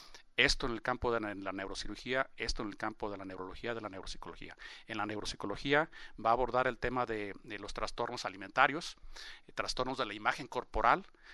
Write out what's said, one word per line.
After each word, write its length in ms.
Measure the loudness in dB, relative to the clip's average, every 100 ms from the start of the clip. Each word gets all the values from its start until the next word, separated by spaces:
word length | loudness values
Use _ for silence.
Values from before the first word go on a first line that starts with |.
| -16 -18 -6 4
Esto 300 | 6 6 2
en 60 |
el 100 | 0
campo 280 | 0 0 2
de 80 | 2
la, 140 | 0
la 180 | -4 -4
neurocirugía, 800 | -4 -4 -4 -6 -6 -2 0 0 -4
esto 240 | -4 -2
en 80 | -4
el 80 | -2
campo 320 | -4 -4 -6
de 80 | -4
la 80 | -8
neurología, 480 | -8 -8 -6 -4
de 80 | -4
la 80 | -4
neuropsicología. 680 | -8 -8 -8 -8 -10 -12 -12 -16 -14 -8
En 120 | -4
la 100 | -2
neuropsicología 800 | -2 -4 -6 -6 -4 4 4 4 -4 -14 0
va 60 | 4
a 40 |
abordar 340 | 6 4 4 2
el 100 | 2
tema 300 | 0 0 0
de, 260 | -2 -4 -8
de 160 | -10 -8
los 160 | -6
trastornos 500 | -4 -4 -2 -4 -2
alimentarios, 720 | -6 -6 -2 6 6 4 -6 -10 -12 -12 -12 -14 -12
eh, 40 |
trastornos 460 | -4 -2 0 0 0
de 80 | -2
la 80 |
imagen 340 | 0 2 0 -2
corporal, 600 | -4 -2 4 8 8 4 -18 -20